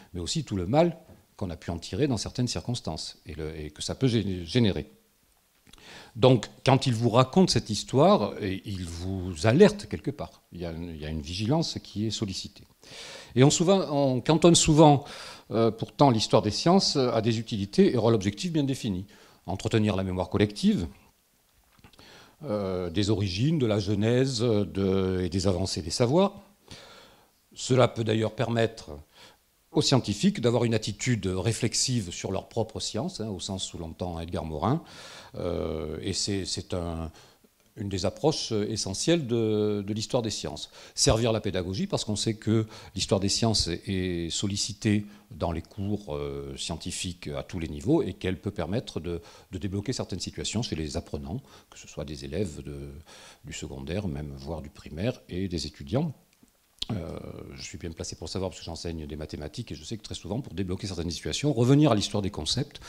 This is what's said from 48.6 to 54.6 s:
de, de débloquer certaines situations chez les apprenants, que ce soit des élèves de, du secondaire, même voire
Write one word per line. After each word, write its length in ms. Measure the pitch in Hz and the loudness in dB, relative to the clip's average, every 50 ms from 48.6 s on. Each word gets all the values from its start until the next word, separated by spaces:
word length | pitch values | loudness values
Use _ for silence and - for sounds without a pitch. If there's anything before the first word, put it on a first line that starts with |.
| 87 82 95 120 113 - - - | -4 -4 -4 -4 -4 -6 -8 -8
de, 220 | 80 87 85 82 - - - - - _ - | -6 -6 -8 -8 -10 -14 -20 -20 -18 _ -10
de 60 | - | -8
débloquer 340 | - 101 90 101 101 - 123 | -6 -6 -6 -4 -4 -4 -6
certaines 280 | - 107 - 101 90 | -6 -6 -6 -8 -8
situations 420 | - - - - 82 - - 104 117 | -8 -10 -10 -8 -8 -4 -4 -4 -4
chez 140 | - - | -4 -4
les 200 | 78 80 76 67 | -6 -6 -6 -6
apprenants, 460 | 82 - - - - 71 69 87 131 - - - - - _ | -8 -8 -6 -8 -10 -8 -8 -8 -10 -10 -14 -20 -20 -20 _
que 100 | - - | -20 -20
ce 80 | - | -20
soit 200 | - - - 76 | -16 -12 -12 -10
des 180 | 71 78 67 65 | -10 -10 -12 -10
élèves 380 | 69 71 90 107 87 76 73 69 | -8 -6 -4 -4 -4 -6 -10 -12
de, 260 | 71 73 71 69 71 69 71 78 - - - - - - _ - | -12 -10 -10 -12 -12 -14 -16 -18 -20 -20 -20 -20 -20 -20 _ -16
du 80 | - 80 | -14 -12
secondaire, 560 | - 78 76 73 69 67 69 82 101 104 95 | -12 -12 -10 -10 -10 -8 -6 -4 -4 -4 -4
même 240 | 71 69 76 73 69 67 | -6 -6 -8 -8 -10 -12
voire 240 | 67 73 82 78 | -10 -10 -10 -10